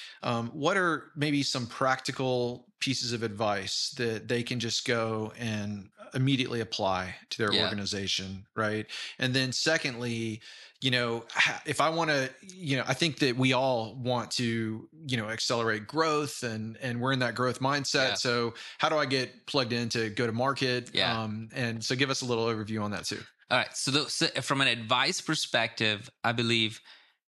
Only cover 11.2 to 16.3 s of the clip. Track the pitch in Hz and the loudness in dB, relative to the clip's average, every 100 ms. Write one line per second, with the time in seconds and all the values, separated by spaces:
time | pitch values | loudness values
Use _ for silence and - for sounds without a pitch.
11.2 | 113 - - - 151 135 147 165 160 143 | -4 0 2 0 -2 2 2 2 2 2
12.2 | 131 - 196 185 165 135 - - 170 131 | 0 -6 -18 -8 -2 0 0 2 0 2
13.2 | 139 123 131 127 135 120 110 135 123 123 | 2 4 4 4 4 2 -2 -4 -2 0
14.2 | 110 - 120 113 110 110 - 160 156 123 | -2 -2 0 0 -2 -4 -10 -14 -4 -4
15.2 | 107 113 - 120 113 107 104 151 160 151 | -2 -2 0 2 2 0 -2 0 2 2
16.2 | 143 | 0